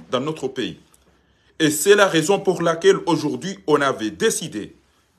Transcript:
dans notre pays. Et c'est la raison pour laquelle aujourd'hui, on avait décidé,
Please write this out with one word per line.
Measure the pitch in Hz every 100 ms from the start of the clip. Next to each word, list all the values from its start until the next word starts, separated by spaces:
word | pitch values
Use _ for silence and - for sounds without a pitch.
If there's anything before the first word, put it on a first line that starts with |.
| -
dans | 127
notre | 143 156 135
pays. | - 101 78 _ _ _ _ _ _ _ -
Et | 156
c'est | 151 196
la | 202 190
raison | 160 156 196
pour | - 170
laquelle | 170 160 190 180 -
aujourd'hui, | 160 147 123 160 196 -
on | 147
avait | 143 123 110
décidé, | 90 220 - 160 104 85 - _ _ _